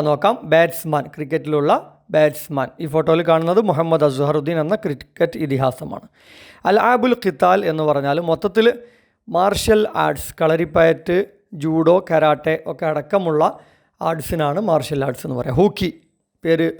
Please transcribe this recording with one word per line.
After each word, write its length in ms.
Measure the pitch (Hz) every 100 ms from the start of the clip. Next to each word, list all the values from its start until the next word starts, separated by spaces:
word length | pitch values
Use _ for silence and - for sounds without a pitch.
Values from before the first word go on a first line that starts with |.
| 151
നോക്കാം, 280 | 147 196 254 160
ബാറ്റ്സ്മാൻ, 520 | 160 165 165 160 151 151
ക്രിക്കറ്റിലുള്ള 600 | - 143 156 139 151 147 254 - _ -
ബാറ്റ്സ്മാൻ. 540 | 156 151 143 - 143 120 -
ഈ 40 | 160
ഫോട്ടോയിൽ 280 | 156 156 160 170
കാണുന്നത് 320 | 160 165 185 220
മുഹമ്മദ് 360 | 156 165 160 147
അസ്ഹറുദ്ദീൻ 500 | 131 143 147 143 170
എന്ന 120 | 151 214
ക്രിക്കറ്റ് 560 | 180 135 - - 170 -
ഇതിഹാസമാണ്. 640 | 151 135 131 - - - - _ _ - - - 175
അൽ 100 | 208 220
ആബുൽ 260 | 247 247 240
ഖിത്താൽ 360 | 190 151 180 190 185
എന്ന് 140 | 156 151
പറഞ്ഞാൽ 280 | 139 139 147 170
മൊത്തത്തിൽ 360 | 165 202 220 226 247 - _ _ _ - 170
മാർഷൽ 440 | 196 202 - 214 214 -
ആർട്സ്, 280 | 156 143 - -
കളരിപ്പയറ്റ്, 760 | 160 160 170 165 165 160 - 180 202 _ _ 160
ജൂഡോ, 320 | 156 160 160 185 185
കരാട്ടെ 440 | 160 156 147 160 160 -
ഒക്കെ 140 | 151 160
അടക്കമുള്ള 520 | 151 143 202 175 151 175 - - _ _ - 165
ആർട്സിനാണ് 520 | 165 - 170 147 156 214
മാർഷൽ 360 | 156 127 143 135
ആർട്സ് 180 | 127 160
എന്ന് 100 | 127
പറയുക. 160 | 123 127
ഹോക്കി, 300 | 202 - 185 - _ _ _ _
പേര് 240 | 165 160 165 -